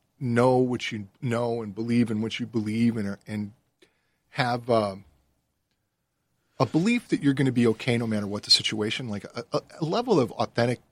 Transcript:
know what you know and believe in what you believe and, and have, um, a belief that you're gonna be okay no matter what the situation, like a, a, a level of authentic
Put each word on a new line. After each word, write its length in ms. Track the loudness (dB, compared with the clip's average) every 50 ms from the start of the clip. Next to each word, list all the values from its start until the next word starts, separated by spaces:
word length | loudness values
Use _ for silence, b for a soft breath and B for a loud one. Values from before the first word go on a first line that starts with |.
| _ _ _ -6
know 380 | -4 0 2 4 4 6 6
what 360 | 4 4 2 0 -4 -6 -6
you 160 | -8 -8 -10 -12 _ -8
know 400 | -4 -2 -2 -2 -2 -2 -2 -4
and 120 | -6 -8 -8
believe 360 | -6 -2 0 2 2 2 2
in 100 | 0 -2
what 180 | -2 -4 -4 -6
you 80 | -6
believe 500 | -4 -4 -4 -2 -2 0 2 2 2 2 0
and, 180 | -4 -6 -6 -8 _
and 260 | -8 -6 -6 -6 -8 -10 _ _ _ _ _ _ _ _ _ _ _ _ _ _ _
have, 380 | -4 -2 -2 -2 -2 -2 0 2
um, 340 | 2 4 2 0 -2 -8 -14 _ _ _ _ _ _ _ _ _ _ _ _ _ _ _ _ _ _ _ _ _ _ _ _ _ _ _ _ _ _ -2
a 80 | 0
belief 420 | 2 2 0 2 2 0 0 -2 -2
that 140 | -2 0
you're 120 | 2 2 2
gonna 180 | 2 0 0
be 140 | 2 4 4
okay 300 | 4 2 0 0 -2 0
no 100 | 0 0
matter 200 | -2 -4 -4 -4
what 160 | -4 -6 -4
the 80 | 0 2
situation, 580 | 2 2 2 0 -2 -2 -2 -2 -4 -6 -6 -8
like 160 | -8 -8 -10
a, 200 | -10 -12 -12 -8 -4
a, 80 | -4 -4 -4 -6 -10 -6
a 40 | -4
level 360 | -2 -2 -2 0 2 4 4
of 100 | 2 2
authentic 480 | 0 -4 -4 -2 0 0 0 0 0 -4 _ _